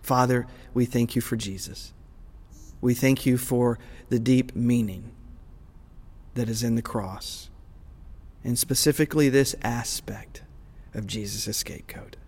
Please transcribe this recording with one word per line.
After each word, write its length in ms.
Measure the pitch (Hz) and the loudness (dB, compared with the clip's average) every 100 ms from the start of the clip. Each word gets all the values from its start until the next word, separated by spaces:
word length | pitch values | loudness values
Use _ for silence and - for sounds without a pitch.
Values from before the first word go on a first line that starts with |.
Father, 460 | - 127 127 123 120 - - | 2 4 6 4 0 -12 -6
we 120 | 131 123 | 0 2
thank 280 | 123 117 | 2 2
you 80 | 123 | 0
for 140 | - 113 | -2 -4
Jesus. 560 | 104 95 - - - - - - - - - - - - | -4 -8 -10 -12 -16 -18 -20 -20 -20 -20 -20 -20 -18 -2
We 140 | 123 | 0
thank 320 | 120 135 131 135 | 4 4 4 4
you 120 | 127 | 2
for 400 | 123 123 123 117 - - - | 2 2 2 0 -8 -18 -2
the 100 | 123 | 0
deep 380 | 117 127 127 - | 4 4 4 0
meaning 560 | 120 120 107 92 - - - - - - - - - - - - - | 2 2 0 -4 -12 -18 -18 -18 -20 -20 -20 -20 -20 -20 -20 -20 -8
that 140 | 120 113 | -4 -2
is 160 | 113 | 0
in 100 | 120 | 0
the 80 | 113 | 0
cross, 680 | 113 117 95 92 - - - - - - - - - - - - | 0 -4 -4 -8 -12 -12 -16 -20 -20 -20 -20 -20 -18 -18 -18 -10
and 160 | 107 120 | -4 -2
specifically 720 | - - 151 143 151 151 143 | 0 2 4 4 2 4 6
this 260 | 135 131 - | 6 4 0
aspect 800 | 113 117 - - - 101 - - - - - - - | -2 -2 -4 -8 -8 -12 -14 -18 -18 -20 -20 -20 -12
of 120 | 110 104 | -8 -6
Jesus' 500 | 110 101 101 - 104 | -6 -6 -6 -4 -4
scapegoat. 600 | - 80 - - - - | -6 -10 -14 -16 -16 -18